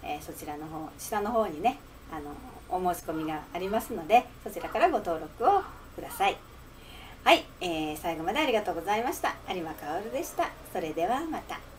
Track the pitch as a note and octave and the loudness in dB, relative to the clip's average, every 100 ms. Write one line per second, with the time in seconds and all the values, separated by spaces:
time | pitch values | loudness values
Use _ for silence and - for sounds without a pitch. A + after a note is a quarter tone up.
0 | - D3 - D#3 D3 D3 D#3 D#3+ - - | -6 -6 -8 -10 -8 -8 -8 -8 -10 -10
1 | - G#3+ G#3 A3 G#3 D3+ G#3+ - - - | -4 -2 2 2 2 2 2 2 -12 -18
2 | - D#3+ D3 D3 B2+ - - F#3 F3+ F3 | -10 -10 -8 -12 -12 -16 -4 2 2 0
3 | - D#3+ D#3 D#3 - F3 F#3+ A3 - G#3+ | -2 -2 -2 -4 -4 -4 0 0 0 -6
4 | D#3+ A3+ - - A3 F#3 E3 G#3+ F4 C4+ | 6 6 6 -10 -8 -6 -2 4 6 6
5 | F#3 D#3+ D#3 - B3 G4 - - - - | 0 -2 -4 2 6 6 4 -10 -14 -12
6 | - - G3 G3 - - - - - - | -10 2 2 2 -8 -18 -18 -18 -16 -16
7 | - - - E4 - - F3+ D#3+ D#3 D3+ | -16 0 8 8 6 -6 -2 0 -2 -2
8 | F3+ D#3+ E3 B3 D4+ A3+ - E3 E3+ A3 | -2 -2 0 2 4 4 2 -2 2 2
9 | A#3+ F4 C#4 - - F#3+ D#3+ D#3 D3 E3+ | 2 0 -2 -4 -6 -4 -4 -6 -4 -4
10 | G#3+ B3+ F4 - E4+ - - F#3+ D#3+ D#3 | -2 -4 -4 -2 -2 -4 -6 -4 -2 0
11 | F3 B3+ E4 D4 - - - | 2 2 0 -4 -6 -10 -10